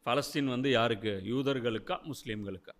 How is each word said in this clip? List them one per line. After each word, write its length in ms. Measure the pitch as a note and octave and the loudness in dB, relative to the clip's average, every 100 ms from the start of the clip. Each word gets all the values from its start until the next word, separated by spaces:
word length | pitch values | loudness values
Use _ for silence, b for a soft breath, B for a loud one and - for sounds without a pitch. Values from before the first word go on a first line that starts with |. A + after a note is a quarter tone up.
| - | 2
பலஸ்தீன் 480 | B2+ C#3 D3+ C#3 B2 | 0 2 0 0 2
வந்து 140 | C3+ | 4
யாருக்கு? 520 | A#2+ A#2 A2 G#2+ G2 F#2+ | 4 4 2 0 -2 -2
யூதர்களுக்கா, 680 | B2 C3+ C3+ A#2+ A2 G#2 F3+ | 0 2 0 0 -2 -4 -6
முஸ்லீம்களுக்கா? 720 | E3 C3+ B2+ G#2+ G2+ F#2+ - - | -6 -10 -6 -6 -4 -8 -12 -20